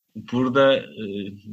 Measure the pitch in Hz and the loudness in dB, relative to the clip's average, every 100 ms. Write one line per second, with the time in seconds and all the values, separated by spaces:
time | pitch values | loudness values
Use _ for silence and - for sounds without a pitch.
0 | _ 107 87 123 127 127 135 131 - 107 | _ -18 -6 -2 0 4 4 4 -2 -12
1 | 107 101 98 101 107 | -10 -8 -10 -12 -16